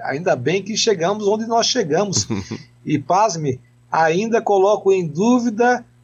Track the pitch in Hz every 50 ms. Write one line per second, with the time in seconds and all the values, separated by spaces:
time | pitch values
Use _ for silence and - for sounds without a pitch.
0 | - 135 135 147 180 190 156 127 120 151 180 202 190 208 214 - - 233 202 160
1 | 165 185 208 214 208 196 214 220 226 233 233 233 214 - - 254 196 143 147 180
2 | 208 202 - - - - 113 98 92 - 110 - - - _ _ _ 147 151 131
3 | 123 - 175 196 226 220 170 165 151 139 120 - - _ _ _ _ _ - 160
4 | 165 160 165 185 220 226 233 220 226 - 202 190 190 202 214 202 202 196 190 190
5 | 175 151 143 165 208 240 254 247 233 240 208 214 240 247 247 - - - _ _